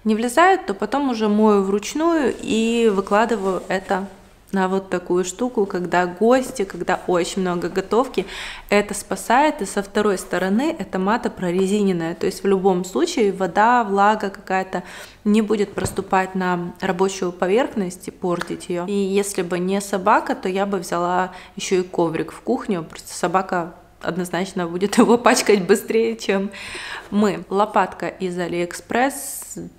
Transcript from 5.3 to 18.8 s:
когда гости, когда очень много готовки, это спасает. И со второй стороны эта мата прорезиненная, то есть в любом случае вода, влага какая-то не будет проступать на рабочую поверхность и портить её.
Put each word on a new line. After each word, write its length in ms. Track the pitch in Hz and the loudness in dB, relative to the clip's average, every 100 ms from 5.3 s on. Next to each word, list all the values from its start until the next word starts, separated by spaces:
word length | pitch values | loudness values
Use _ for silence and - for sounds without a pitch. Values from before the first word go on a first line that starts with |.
| - 247 247 196 | -2 -2 0 -2
когда 400 | 180 180 180 180 | -2 0 0 0
гости, 580 | 175 226 262 262 - | 2 4 4 2 -4
когда 360 | 196 175 175 180 - | -6 -4 -2 -2 0
очень 360 | 175 185 196 | 0 0 -2
много 260 | 180 175 170 | -2 -2 -4
готовки, 580 | 175 175 214 269 - - - - - - | -4 0 0 2 -2 -6 -8 -12 -12 0
это 240 | 202 202 | 2 2
спасает. 680 | 196 - 190 - 240 302 294 | -6 -6 -8 2 4 4 2
И 60 | 196 | -4
со 160 | - | -4
второй 360 | 196 208 208 190 | -2 0 0 0
стороны 560 | - 180 190 208 311 330 | -2 -2 0 2 0 -2
эта 200 | 190 190 | -6 -2
мата 320 | 190 240 240 | 0 0 -2
прорезиненная, 840 | - 180 175 190 208 196 175 165 | -4 -2 0 2 2 2 2 -2
то 120 | - 190 | -2 -2
есть 180 | 190 | -2
в 20 | 202 | 0
любом 380 | 190 190 180 | 2 4 2
случае 480 | 180 247 339 - 202 | 0 0 0 2 0
вода, 520 | 185 185 196 220 247 | 0 -2 4 4 4
влага 460 | 214 196 202 214 196 | 2 4 4 4 -2
какая-то 520 | 196 - 190 185 185 180 - - - | -8 -4 -4 -2 -6 -8 -16 -18 -6
не 180 | 208 214 | 2 2
будет 320 | 208 214 196 | 4 2 0
проступать 600 | - 185 - 190 190 185 | -2 -4 -4 0 0 0
на 380 | 190 180 175 175 - | -2 0 0 -4 -6
рабочую 520 | 190 180 190 190 180 | -4 0 0 0 -6
поверхность 760 | 175 185 214 294 226 180 - - | -2 0 2 0 -2 -6 -6 -14
и 20 | |
портить 580 | - 185 175 - 165 - | -8 -4 -2 -4 -10 -6
её. 180 | 175 | -6